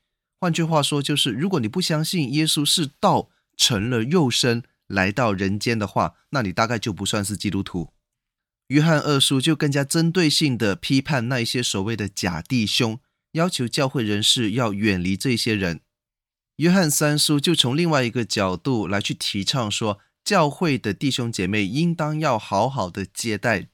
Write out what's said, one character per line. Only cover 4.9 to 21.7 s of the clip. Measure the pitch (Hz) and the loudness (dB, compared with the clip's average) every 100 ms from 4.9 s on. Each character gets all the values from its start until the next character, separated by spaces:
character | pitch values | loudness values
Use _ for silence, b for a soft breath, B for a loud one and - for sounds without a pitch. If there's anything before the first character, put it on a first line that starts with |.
| 98 92 | 0 0
到 | 104 120 | 2 0
人 | 95 95 101 | 2 0 0
间 | 123 117 | -2 -2
的 | 101 | -2
话， | - - - _ | 0 -2 -4 _
那 | 147 | -4
你 | 101 | -2
大 | 87 113 | 0 0
概 | 117 | 0
就 | 117 | -4
不 | 87 | -4
算 | 98 110 | -2 -2
是 | 101 98 | -4 -4
基 | 104 | -2
督 | 92 | -2
徒。 | 95 87 82 _ _ _ _ _ _ _ _ | -4 -6 -8 _ _ _ _ _ _ _ _
约 | 135 | 2
翰 | 160 151 | 4 2
二 | 147 143 | 2 2
书 | - 135 | 2 2
就 | 139 151 | 2 0
更 | 151 | 0
加 | 143 | 0
针 | 139 165 165 | 0 0 2
对 | 170 160 | 2 2
性 | - 151 120 | 2 0 0
的 | 110 90 | 0 -2
批 | - 135 | 0 0
判 | 135 143 117 | 2 -2 0
那 | 131 | -2
一 | |
些 | 117 127 | -2 -2
所 | 120 101 | -2 -2
谓 | 98 113 | -4 -4
的 | 101 | -6
假 | - 98 82 | -4 -4 -4
弟 | - 127 | -2 0
兄， | 104 - 117 110 _ _ _ | 0 0 -2 -4 _ _ _
要 | 151 180 | -2 -2
求 | - 120 | -2 -4
教 | - 135 | -2 -2
会 | 147 | 0
人 | 110 104 | 0 0
士 | 107 - 110 | 2 2 0
要 | 113 117 | 0 0
远 | 101 107 92 | 2 2 2
离 | 87 95 | 0 0
这 | 139 117 | 0 0
些 | - | 0
人。 | 107 92 82 - _ _ _ _ _ _ - | 0 0 -4 -10 _ _ _ _ _ _ -2
约 | 160 | 2
翰 | 190 160 | 4 4
三 | 139 151 147 | 2 2 2
书 | - 147 | 2 2
就 | 160 | 2
从 | 165 123 139 | 2 2 2
另 | 170 | 2
外 | 147 | 2
一 | 120 | 0
个 | 123 | -2
角 | 113 - 98 90 | -2 0 0 0
度 | - 123 90 | -2 0 0
来 | 101 | -2
去 | - | -2
提 | 107 - 101 | -4 -4 -4
倡 | 95 139 110 | -2 -2 -2
说， | - 110 101 b b | -2 -2 -4 b b
教 | - 202 147 | 0 2 2
会 | 139 175 127 | 2 0 0
的 | 107 | -2
弟 | 92 135 | -2 -2
兄 | 123 117 | -2 -4
姐 | 113 90 | -2 0
妹 | 107 | 0
应 | 98 | 0